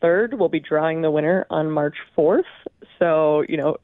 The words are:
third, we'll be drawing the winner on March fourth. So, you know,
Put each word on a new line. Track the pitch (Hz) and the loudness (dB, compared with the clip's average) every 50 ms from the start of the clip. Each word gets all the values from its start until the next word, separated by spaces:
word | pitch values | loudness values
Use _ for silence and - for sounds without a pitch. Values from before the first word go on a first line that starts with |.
third, | - 170 170 190 226 233 247 | 0 2 2 2 0 -2 -2
we'll | 233 185 160 | -2 0 0
be | 170 160 | 0 -2
drawing | 143 - 156 151 156 160 160 160 | -4 -2 -2 -2 0 -2 -2 -2
the | 165 156 | -2 0
winner | 151 151 151 156 180 190 - - | 0 0 0 0 0 0 -2 -2
on | - 160 156 156 | -4 -4 -2 -2
March | 156 151 147 151 151 - - - _ | -2 -2 -2 -4 -4 -8 -18 -6 _
fourth. | - 151 160 202 311 370 - - - - - _ _ - - _ - | 0 2 2 2 2 0 -4 -8 -20 -20 -20 _ _ -20 -10 _ -2
So, | 180 170 160 156 156 151 151 151 147 - | 0 2 2 2 2 2 2 0 0 -2
you | - | -2
know, | 156 139 151 - - | -2 -2 -2 -2 -2